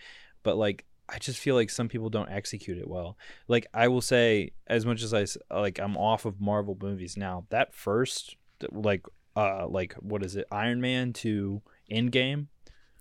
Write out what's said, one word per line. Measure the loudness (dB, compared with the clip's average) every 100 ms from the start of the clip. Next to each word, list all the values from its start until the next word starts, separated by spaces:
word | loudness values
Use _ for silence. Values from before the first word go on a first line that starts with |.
| -20 -20 -20 -4
But, | 0 2
like, | 2 0 -8 _ -14
I | -10
just | -8 -4
feel | 2
like | 2 2
some | 0 -2
people | -2 -2
don't | -2 -2
execute | -6 -6 -8 -8 -8
it | -6
well. | -6 -8 -10 -18 -8 2
Like, | 2 2 2
I | 4
will | 4
say, | 4 6 6 6 2 -6 0
as | 0 2
much | -2
as | 0
I, | 0
s-, | 0 -4 -4
like, | 0 0 0
I'm | -2 0
off | 2 2 -2
of | -2
Marvel | 0 2 0 -4
movies | -4 -6 -6 -6
now, | -6 -6 -2
that | 0 0 -2
first, | 0 0 0 -4 -10 -18 _ -12
th-, | -10
like, | 0 2 2 -2 -20 _ 0
uh, | 0 0 -2
like, | -2 -4 -6
what | -6 -4
is | -4 -6
it? | -6
Iron | -2 -2 0
Man | 0 0 -2
to | -2 -2 0 -2 -4 -8 _ -4
Endgame? | 0 4 4 2 0 -6 _ -20 -20 -20 _